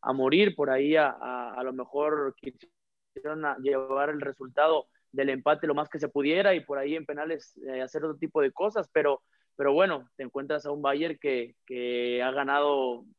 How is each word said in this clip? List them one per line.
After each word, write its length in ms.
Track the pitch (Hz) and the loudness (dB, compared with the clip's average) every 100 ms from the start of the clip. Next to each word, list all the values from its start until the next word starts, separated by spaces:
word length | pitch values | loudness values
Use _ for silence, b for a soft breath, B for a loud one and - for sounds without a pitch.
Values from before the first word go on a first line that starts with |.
a 100 | - | -2
morir, 440 | 135 131 160 202 165 | 0 4 4 4 2
por 140 | 139 | 0
ahí 260 | 131 143 156 | 2 4 4
a, 140 | 143 | 4
a, 440 | - 127 123 120 | 0 -8 -8 -8
a 80 | 127 | -6
lo 100 | 127 | -6
mejor 640 | 131 127 143 151 151 139 131 | -6 -6 -2 0 0 -2 -6
quisieron 1080 | 135 123 - _ _ _ _ - 143 156 | -14 -16 -20 _ _ _ _ -12 -8 -4
a 120 | 147 131 | -4 -2
llevar 520 | 131 135 135 135 143 | 0 0 0 0 0
el 100 | 151 | -2
resultado 680 | 139 131 131 127 151 156 - _ _ | -6 -10 -8 2 4 4 -2 _ _
del 180 | 135 139 | -2 -2
empate 380 | 135 139 151 160 | 0 2 2 2
lo 60 | 143 | -2
más 120 | 151 | -2
que 120 | 160 | -4
se 80 | 143 | -4
pudiera 440 | 143 143 170 202 180 | 0 2 4 4 2
y 40 | |
por 140 | 139 139 | 0 -4
ahí 180 | 139 160 | -2 -4
en 100 | 156 | -6
penales, 500 | 147 156 156 - - | -8 -6 -6 -10 -16
eh, 220 | 131 131 | -10 -6
hacer 220 | 131 156 | -6 -4
otro 140 | 156 143 | -6 -4
tipo 220 | 160 160 | -2 2
de 100 | 139 | 2
cosas, 400 | - 196 208 160 | 2 -2 -2 0
pero, 300 | 160 147 139 _ _ _ | 2 2 0 _ _ _
pero 180 | - 143 | -2 2
bueno, 380 | 143 190 151 127 - | 4 4 0 -8 -14
te 80 | |
encuentras 420 | 131 143 139 151 143 | -10 -10 -4 -4 -4
a 60 | |
un 100 | 147 | -2
Bayern 340 | 143 143 165 156 | 0 0 -2 -2
que, 340 | 147 127 120 _ | -2 -2 -4 _
que 600 | _ 127 123 123 120 123 | _ -6 -4 -2 -2 0
ha 80 | 127 | -2
ganado 720 | 135 139 143 147 139 131 120 - | -2 0 2 2 2 0 -4 -12